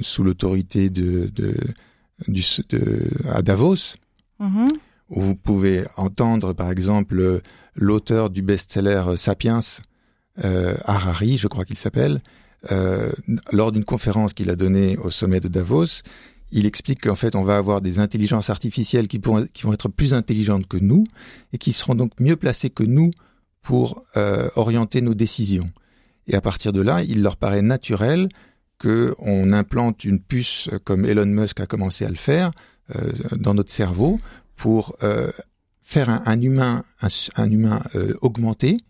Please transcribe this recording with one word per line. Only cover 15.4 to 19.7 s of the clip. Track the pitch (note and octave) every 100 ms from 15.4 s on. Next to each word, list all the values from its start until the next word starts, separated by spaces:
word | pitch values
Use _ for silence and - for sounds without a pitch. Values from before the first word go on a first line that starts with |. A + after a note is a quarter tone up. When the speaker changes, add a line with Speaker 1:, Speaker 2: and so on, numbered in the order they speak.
| F2+
Speaker 1:
Davos, | F#2 F2+ C3+ E3+ - - - - _ -
il | - G#2
explique | - - C3+
qu'en | - G2
fait, | A#2 G2+
on |
va | F#2+ G2+
avoir | G2 G2+
des | F#2+ F2+
intelligences | G#2 G#2+ G#2 F#2+ G#2
artificielles | G2+ A#2+ A2 A2 B2 G#2+
qui | G#2+
pourront, | G#2+ A2 -
qui | -
vont | G#2+